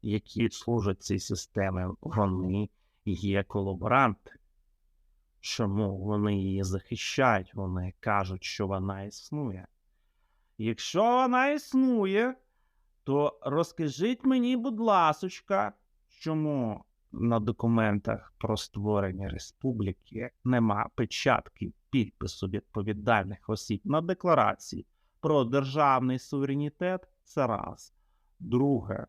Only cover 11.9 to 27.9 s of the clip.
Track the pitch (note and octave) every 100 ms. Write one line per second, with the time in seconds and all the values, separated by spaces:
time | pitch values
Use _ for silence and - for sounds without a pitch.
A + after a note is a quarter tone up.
11.9 | A#3+ F#3+ G3 A#3+ B3+ _ _ _ _ _
12.9 | _ - C#3 D3 - - C#3+ E3 - D#3
13.9 | C3+ G3+ B3 C4 C4 A#3+ B3+ B3 A3 A3+
14.9 | G3 E3 D3+ F#3+ - _ G3 G#3 - _
15.9 | _ _ _ D#3+ D#3 D3+ C#3+ A#2 G2+ -
16.9 | _ _ - A#2 A#2 G#2+ - A#2 A2+ A2
17.9 | G2+ G#2 A2 - _ A2 G#2+ - - G#2
18.9 | G#2 G2 F#2 F#2+ D2+ - _ C3+ A#2 G2
19.9 | F2+ _ A2+ A#2+ _ B2 B2+ A2+ G2+ -
20.9 | - A2 - - A#2+ - _ - - _
21.9 | C3+ G#2+ _ - - G2 G2 - - G#2
22.9 | G#2 G#2 A2+ F#2+ G2+ - A2 - G2+ -
23.9 | D3 E3+ F#3 F3+ D#3 G#2 - - - -
24.9 | _ _ _ D#3+ D3+ A#2+ C3+ C3+ C#3 D3
25.9 | C3 B2+ B2+ - C#3+ C3+ C#3 D3 _ F3+
26.9 | F#3 - _ _ - B2+ G#2+ - - -